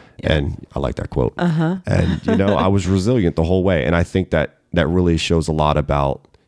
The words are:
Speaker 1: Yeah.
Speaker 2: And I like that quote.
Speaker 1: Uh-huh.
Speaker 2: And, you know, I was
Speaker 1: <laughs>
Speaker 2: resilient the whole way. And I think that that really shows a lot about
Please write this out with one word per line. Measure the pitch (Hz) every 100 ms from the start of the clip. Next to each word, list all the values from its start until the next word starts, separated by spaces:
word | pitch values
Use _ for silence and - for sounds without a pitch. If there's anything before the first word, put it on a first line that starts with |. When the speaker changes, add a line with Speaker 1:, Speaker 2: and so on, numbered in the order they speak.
| - -
Speaker 1:
Yeah. | -
Speaker 2:
And | 76 71 - -
I | -
like | 67
that | - -
quote. | 69 57 -
Speaker 1:
Uh-huh. | 175 156 160 185 -
Speaker 2:
And, | 92 85 80 -
you | -
know, | 98 85
I | 92
was | 101 87
Speaker 1:
<laughs> | 98
Speaker 2:
resilient | 98 127 87
the | -
whole | 82 92
way. | 92 82
And | 65 85
I |
think | 85 95 87
that | 82 71 _ _
that | 87 76
really | 90 87 82
shows | - 85 78
a |
lot | 78 76 76
about | 71 71 69 - _ _